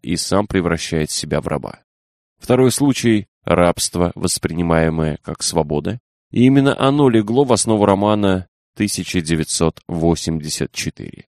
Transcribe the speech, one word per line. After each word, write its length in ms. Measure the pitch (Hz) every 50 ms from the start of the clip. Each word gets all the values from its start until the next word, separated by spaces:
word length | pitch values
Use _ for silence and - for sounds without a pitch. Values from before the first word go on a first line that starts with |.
| -
и 140 | - 85
сам 320 | 80 - - - 98 104 101
превращает 640 | - 95 85 85 82 80 - - - 80 78 76 -
себя 280 | - - 76 76 73
в 60 | -
раба. 320 | - - 71 64 - - - _ _ _ _ _ _ _ _ _ _ _ _
Второй 320 | - - 123 127 131 127 -
случай — 560 | - 143 143 127 - - 120 113 104 98 _ _ _ -
рабство, 680 | - 87 90 87 87 85 - - - - 87 87 85 -
воспринимаемое 1000 | - - 90 - - - 85 80 85 87 85 82 82 80 80 80 80 78 78 73 - -
как 220 | - 78 - -
свобода, 560 | - - 85 78 76 78 73 73 - 107 120 _ _ _ _ _ _ -
и 120 | - 123
именно 340 | 131 135 139 139 139 127 -
оно 300 | - 135 139 147 147 131
легло 360 | 113 113 107 101 113 127 143
в 80 | 131 123
основу 320 | 101 - 113 110 104 101
романа 640 | 101 98 95 101 104 107 104 104 98 95 92 92 _ _ _ _ _ _
тысяча 440 | - 107 101 - - 90 - - 90
девятьсот 600 | 80 76 82 80 80 - - - 85 80 - - _
восемьдесят 840 | - 85 82 80 85 85 82 - - 82 80 76 78 - - - - -
четыре 540 | - - - - - - 50 50 - - _